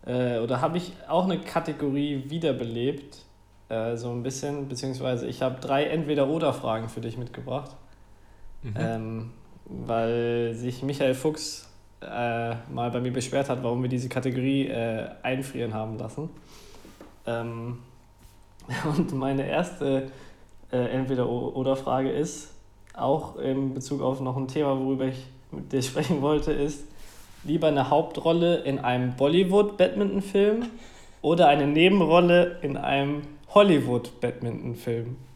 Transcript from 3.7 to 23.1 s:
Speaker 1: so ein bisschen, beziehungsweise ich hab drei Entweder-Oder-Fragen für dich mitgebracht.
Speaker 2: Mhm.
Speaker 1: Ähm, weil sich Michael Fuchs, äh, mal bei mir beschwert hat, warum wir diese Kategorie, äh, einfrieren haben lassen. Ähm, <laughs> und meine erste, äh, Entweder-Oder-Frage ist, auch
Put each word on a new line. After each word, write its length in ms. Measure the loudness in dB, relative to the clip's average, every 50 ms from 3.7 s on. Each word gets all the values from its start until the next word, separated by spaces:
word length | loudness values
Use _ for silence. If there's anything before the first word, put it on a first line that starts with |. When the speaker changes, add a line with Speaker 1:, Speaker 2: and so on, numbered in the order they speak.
| -4 -4 -2 -2 -4
Speaker 1:
so 160 | -4 -6 -6
ein 100 | -6 -4 -6
bisschen, 440 | -6 -6 -6 -6 -6 -4 -6 -6 -8
beziehungsweise 580 | -8 -6 -6 -6 -6 -4 -2 -2 -2 -2 -4 -6
ich 140 | -4 -2
hab 200 | -2 -2 -2 -4
drei 240 | -4 0 2 2 2
Entweder-Oder-Fragen 1040 | 2 0 -2 0 0 2 2 2 2 2 2 2 0 0 0 -2 -2 -2 -2 -4 -6
für 120 | -8 -8
dich 160 | -8 -8 -8 -8
mitgebracht. 540 | -10 -10 -10 -12 -8 -6 -6 -6 -6 -8 -16 -20 -20 -20 -20 _ -20 -20 -20 -20 -20 -20 -20 -18 -18 -16 -14 -12 -10
Speaker 2:
Mhm. 100 | -8 -4 -2
Speaker 1:
Ähm, 540 | -2 -2 -2 -4 -6 -6 -8 -8 -10 -10 -14 -18 -20 -20 -20 -20 -18
weil 880 | -14 -12 -10 -4 -2 0 0 2 2 2 0 0 0 0 0 0 -2 -2
sich 280 | -4 -4 -6 -4 -4 -4
Michael 300 | -4 0 2 2 2 2
Fuchs, 560 | 2 0 -2 -2 -2 -6 -10 -10 -12 -16 -20 -20 -20 -20 -20 -20 -18
äh, 540 | -16 -10 -6 -4 -2 -2 0 -2 -2 -2 -4 -6 -8 -8
mal 180 | -6 -4 -4 -2
bei 80 | -2 -2
mir 100 | -2 -2 -2
beschwert 360 | -4 -4 -2 -2 -2 0 0
hat, 120 | -2 -2
warum 200 | -2 -2 0 0
wir 80 | 0 0
diese 200 | -2 -2 -2 -2
Kategorie, 580 | -4 -2 -2 -2 -2 0 0 2 2 2 0 0
äh, 420 | -2 -2 -2 -2 -2 -4 -6 -8 -12 -8
einfrieren 520 | -4 -4 -4 -2 -4 -6 -6 -6 -4 -4 -4
haben 240 | -4 -6 -6 -6 -8
lassen. 300 | -8 -8 -8 -8 -10 -10 -10 -16 -20 -20 -20 -20 -20 -20 -20 -20 -20 -20 -20 -20 -20 -20 -20 -14 -8 -6
Ähm, 520 | -4 -4 -4 -6 -8 -8 -8 -8 -10 -10 -12 -20 -20 -20 -20 -20 -20 _ -20 -20 -20 -20 -20 _ -20 -20 -10 -8
<laughs> 300 | -8 -4 -2 -2 0 0
und 160 | 0 0 0
meine 320 | -2 -2 0 0 0 -2 0
erste, 640 | 0 0 0 -2 -4 -4 0 2 2 2 0 -4 -12 -16 -20 -20 -20 -20 -20 -20 -20 -20 -12 -4
äh, 60 | -2 0
Entweder-Oder-Frage 1300 | 0 0 0 -2 -2 0 0 0 0 0 0 -2 -2 -4 -4 -2 0 0 0 0 0 0 0 0 0 0
ist, 440 | 0 0 -2 -2 -4 -10 -14 -16 -18 -20 -20 -20 _ -20 -20 -20 -8
auch 400 | -4 0 2